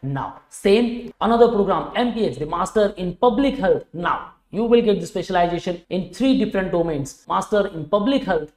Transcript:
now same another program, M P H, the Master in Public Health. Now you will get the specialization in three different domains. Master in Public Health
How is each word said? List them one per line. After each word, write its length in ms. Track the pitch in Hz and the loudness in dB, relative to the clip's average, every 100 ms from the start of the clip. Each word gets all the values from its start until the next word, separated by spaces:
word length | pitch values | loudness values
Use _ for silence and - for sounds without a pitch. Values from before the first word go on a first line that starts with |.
now 360 | 135 139 101 - _ | -4 -6 -6 -12 _
same 640 | - 202 202 240 233 - - | -4 2 4 4 -2 -10 -4
another 280 | 208 233 233 | 0 6 6
program, 440 | 202 185 170 151 - | 4 0 0 -2 -2
M 180 | 240 | -2
P 120 | 226 190 | 0 -2
H, 120 | 131 | -2
the 80 | 151 | -6
Master 480 | 170 180 220 202 202 | -4 -2 2 0 0
in 200 | 180 175 | -6 2
Public 400 | 247 220 277 - | 2 2 0 0
Health. 280 | 190 156 - | 0 0 -2
Now 420 | 160 170 135 - _ _ | -6 -4 -4 -6 _ _
you 140 | 185 233 | -4 2
will 180 | 240 | 4
get 160 | 226 196 | 4 0
the 80 | 170 | -2
specialization 720 | 190 165 180 175 170 185 175 _ | -8 -2 0 0 0 -4 -8 _
in 240 | 185 180 | -6 -6
three 240 | - 262 262 | -2 2 2
different 340 | 208 202 185 | 2 -2 -2
domains. 540 | 175 165 151 135 - _ | 0 -2 -2 -6 -12 _
Master 380 | 175 190 208 202 | -4 0 0 0
in 160 | 165 156 | -4 -2
Public 360 | 208 208 277 - | 0 2 0 0
Health 260 | 175 151 | -4 -4